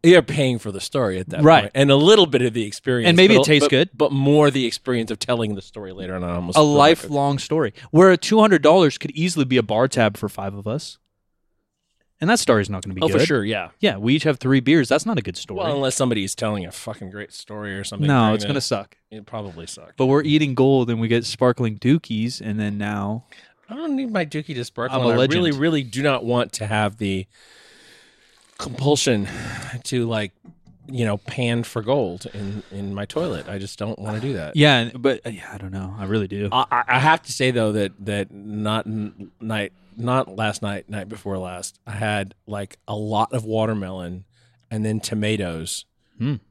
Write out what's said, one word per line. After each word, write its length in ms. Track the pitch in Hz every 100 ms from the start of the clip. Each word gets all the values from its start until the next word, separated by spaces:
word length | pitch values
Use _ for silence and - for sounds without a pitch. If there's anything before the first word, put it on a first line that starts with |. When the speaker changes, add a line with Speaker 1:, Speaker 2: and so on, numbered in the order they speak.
Speaker 1:
You're 200 | 170 175
paying 360 | 127 151 131 120
for 140 | 107
the 80 | 95
story 380 | - 139 113 92
at 100 | 95
that 140 | -
Speaker 2:
Right. 200 | 151 156
Speaker 1:
point. 80 | 101
And 160 | 135 139
a 60 | 139
little 300 | 160 220 170
bit 140 | 127
of 120 | 123
the 100 | 117
experience, 440 | 104 - - 123 117
Speaker 2:
And 80 | 170
maybe 180 | 190 208
Speaker 1:
but 60 |
Speaker 2:
it 20 |
tastes 200 | 143 151 143
Speaker 1:
but, 40 |
Speaker 2:
good. 200 | 131 -
Speaker 1:
but 180 | - 147
more 380 | 139 139 151 147
the 140 | 131 120
experience 440 | - - 123 113
of 80 | 110
telling 360 | - 120 110 101
the 60 |
story 300 | - - 98
later. 220 | 92 92
And 100 | 92
I 120 | 87 87
almost 200 | 90 -
Speaker 2:
A 40 |
Speaker 1:
spilled 120 | 151
my 60 | 147
Speaker 2:
lifelong 600 | 143 165 - 143 143 139
story. 360 | - 156 120 - -
Where 200 | 156 190
a 60 | 180
two 240 | - 220
hundred 220 | 214 175
dollars 340 | 147 185 156 -
could 120 | -
easily 340 | 147 175 160
be 120 | 131 127
a 40 |
bar 260 | 104 110 131
tab 280 | - 110 104
for 120 | 104
five 260 | - 98
of 120 | 101 107
us. 320 | 131 - - _ _ _ _ _ _ _ _ _ _ _ _
And 60 | 165
that 100 | 233
story's 300 | - 110 98
not 140 | 95
gonna 120 | 101
be 60 | 92
Speaker 1:
Oh, 60 | 160
Speaker 2:
good. 120 | 190
Speaker 1:
for 60 | 160
sure, 180 | 139 104
yeah. 240 | 104 85 _
Speaker 2:
Yeah, 160 | 208 98
we 180 | 110
each 100 | 147
have 140 | 160 131
three 220 | 127 135
beers. 280 | 123 160 123
That's 160 | 143 220
not 100 | 190
a 60 |
good 160 | 98 90
story. 220 | - 143
Speaker 1:
Well, 140 | 170
unless 220 | 143 135 -
somebody 260 | 131 110
is 120 | 95
telling 320 | - 110 104 87
a 40 |
fucking 360 | - - 104 95
great 220 | 104 104
story 420 | - - 107 104 95
or 40 |
something 220 | 98 101 147
Speaker 2:
No, 120 | 135
Speaker 1:
during 100 | 110
Speaker 2:
it's 100 | 110
gonna 140 | 104 139
Speaker 1:
it. 20 |
Speaker 2:
suck. 360 | - 107 101 _ _
Speaker 1:
It 140 | 110
probably 420 | 101 113 101 82 82
suck. 280 | - 78 -
Speaker 2:
But 100 | 131
we're 160 | 139
eating 320 | 147 151 151
gold 360 | 127 131 135 120
and 100 | 113
we 80 | 113
get 160 | 117
sparkling 540 | 113 - 127 120 117 104
dookies, 640 | 120 160 - 110 117 127
and 180 | 110 104
then 160 | 104 104
now 480 | 104 104 101 113 _ - _ _ _
Speaker 1:
I 40 |
don't 220 | 247 330 269
need 140 | 262
my 160 | 208 156
dookie 280 | 151 151
to 100 | 131
sparkle, 340 | 120 - 127 131
Speaker 2:
I'm 60 | 123
a 40 |
Speaker 1:
and 100 | 117
I 40 | 135
really, 160 | 165 170
Speaker 2:
legend. 100 | 139
Speaker 1:
really 200 | 160 156
do 200 | 127 113
not 200 | 143 131
want 280 | 117 123 113
to 120 | - 104
have 320 | 107 107 107
the 280 | 101 95 95 _ _ _ _ _ - - _ _ _ _ _ -
compulsion 680 | - 123 139 147 - 110 95 - - - - 120
to, 220 | - 127 117
like, 260 | 110 104 _ - _ _ _ -
you 180 | 131
know, 120 | 113 101
pan 460 | - - 120 117
for 200 | 113 120
gold 440 | 107 139 101 90 -
in, 280 | 101 101 101 -
in 240 | 101 101
my 100 | 98
toilet. 440 | 104 151 175 87 -
I 100 | 101
just 200 | 98 -
don't 200 | 107 -
wanna 220 | 107 107
do 140 | 131
that. 220 | 107 76 -
Speaker 2:
Yeah, 220 | 147 127
and, 220 | 117 127
but, 180 | 135 123
uh, 60 | -
yeah, 180 | 101 -
I 60 | 101
don't 140 | 98
know. 220 | 95 92 104
I 60 |
really 240 | 95 107 95
do. 200 | 101 101
Speaker 1:
I, 140 | 123 131
I, 140 | 123 123
I 100 | 127
have 240 | 151 160
to 100 | -
say, 180 | - 131
though, 220 | 120 107
that, 200 | 107 98 -
that 260 | 101 101 98
not 540 | 101 104 104 107 110 -
n-, 440 | 110 104 - 98 _
night, 320 | 110 110 101 _ _ 104
not 400 | 120 127 - 98
last 260 | 107 104
night, 260 | 104 98 -
night 180 | 104 95
before 300 | 107 101 95
last, 400 | 90 90 90 _ -
I 60 |
had, 420 | 104 110 104 98 _ -
like, 320 | 101 98 - -
a 60 | 107
lot 360 | 107 107 113
of 120 | 127
watermelon 800 | 110 110 110 107 92 92 87 92 95 _ _ _ _
and 140 | 110
then 160 | 107 107
tomatoes 840 | - 107 104 107 90 82 82 - - _ _ _
Speaker 2:
Hmm. 160 | 143 131 _